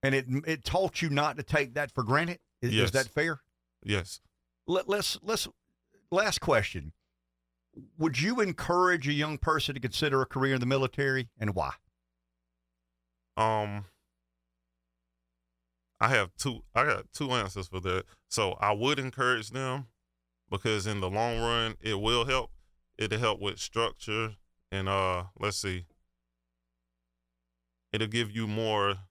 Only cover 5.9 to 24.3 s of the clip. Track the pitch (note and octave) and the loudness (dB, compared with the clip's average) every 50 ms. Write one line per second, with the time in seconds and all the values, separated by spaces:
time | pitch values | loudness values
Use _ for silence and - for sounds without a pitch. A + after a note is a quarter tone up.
5.9 | _ _ _ _ - F3+ G#3 G#3+ - - - - C#3+ A2+ G2+ - - F2+ C#2+ D#2 | _ _ _ _ 0 2 2 2 0 -2 0 2 2 4 2 0 -6 -10 -10 -12
6.9 | - _ _ _ _ _ _ _ _ _ _ _ _ _ _ _ _ - C3+ - | -16 _ _ _ _ _ _ _ _ _ _ _ _ _ _ _ _ -20 -20 -20
7.9 | _ E3 D#3 D#3+ C3+ A#2+ D3 G3 A#3+ A#3+ G#3+ F#3+ F3 - - - F3 F3 F3+ F3+ | _ -2 0 0 0 2 0 0 2 2 2 0 0 -4 0 2 4 6 6 6
8.9 | F3+ E3+ C3 C#3 D3 C#3+ D3+ D3+ D#3 C#3 - - D#3 D#3 - - C#3 C3+ A#2 B2+ | 4 2 0 0 0 0 0 -2 -2 -2 0 2 2 2 2 -2 -4 -4 -6 -4
9.9 | - - - D3+ C#3 C3+ C3 - - C3+ C3 C3+ C3+ C3 B2 B2 C3+ C3+ C3+ B2+ | -2 0 0 2 4 2 2 2 0 0 2 2 2 2 2 2 2 2 2 0
10.9 | - - C#3+ C#3 C3 C3 B2 A#2 _ _ A2 G#2 G2+ F2 D2+ C2+ - - _ _ | 0 0 0 0 0 0 -2 -6 _ _ -2 -2 0 0 -2 -2 -4 -10 _ _
11.9 | _ _ _ _ _ _ _ _ _ _ _ _ _ _ _ _ _ _ _ _ | _ _ _ _ _ _ _ _ _ _ _ _ _ _ _ _ _ _ _ _
12.9 | _ _ _ _ _ _ _ _ _ - A2 A2 A2 G#2+ G#2+ G#2 G2+ G#2 G2+ F#2+ | _ _ _ _ _ _ _ _ _ 0 0 2 2 0 0 -2 -4 -8 -10 -12
13.9 | _ _ _ _ _ _ _ _ _ _ _ _ _ _ _ _ _ _ _ _ | _ _ _ _ _ _ _ _ _ _ _ _ _ _ _ _ _ _ _ _
14.9 | _ _ _ _ _ _ _ _ _ _ _ _ _ _ _ _ _ _ _ _ | _ _ _ _ _ _ _ _ _ _ _ _ _ _ _ _ _ _ _ _
15.9 | _ _ - A2+ C3+ A#2 G2+ F2 _ - - C#3 A#2+ - - - _ A2+ C3 D3+ | _ _ 2 4 4 4 2 2 _ -6 -4 -4 -4 -6 -10 -4 _ 2 2 2
16.9 | B2+ - - - _ - D3+ C3+ B2+ B2 G#2+ F#2+ F#2+ G2 F#2 F2 - F#2 F2+ F#2+ | 2 -2 -4 -10 _ -6 -4 0 0 0 0 -2 -4 -8 -10 -8 -8 -6 -2 -2
17.9 | F2+ F#2 - _ - _ _ _ - - A2 F#2+ F#2+ - - G2+ G#2+ G#2 A2+ C3+ | -2 -2 -4 _ -16 _ _ _ -2 0 0 0 0 0 2 2 2 2 2 0
18.9 | D3 C#3 C3 C3 A#2+ - C3 B2 B2+ A2+ A2 G#2+ A2+ C3 C3+ C3 B2+ C#3 C3+ - | 0 0 -2 -6 -4 0 2 2 2 0 -2 -6 -6 -6 -4 -4 -4 -6 -8 -12
19.9 | _ _ _ _ _ _ _ _ _ _ _ _ - G2 - A2+ G#2+ G#2 F2+ G#2+ | _ _ _ _ _ _ _ _ _ _ _ _ -6 -2 0 0 0 2 0 -2
20.9 | G#2 G2+ F#2+ F#2 F#2+ G#2 A2+ A#2+ A#2 A#2+ A#2 A#2 A#2 A#2 A2+ A2+ G#2+ - - G#2+ | -2 -2 -2 -2 0 0 0 0 0 0 0 2 2 2 0 -2 -4 -6 -4 -4
21.9 | G#2+ G2 G#2 A2 A#2+ A#2+ A#2 B2+ C3 C3 A#2+ - - - _ _ _ _ _ _ | -2 0 0 2 2 2 2 2 0 -2 -2 -4 -12 -20 _ _ _ _ _ _
22.9 | _ - - G#2+ A2 G#2+ A#2+ A2+ G#2 F#2 G2 G2+ F#2 F#2 - - - A2+ A2+ - | _ -6 -4 -2 -2 0 2 0 0 0 -2 -4 -4 -4 -8 -6 -2 -2 -2 -2
23.9 | - - - - G#2+ G#2+ A2+ A2 | -2 -6 -8 -6 -4 -4 -4 -4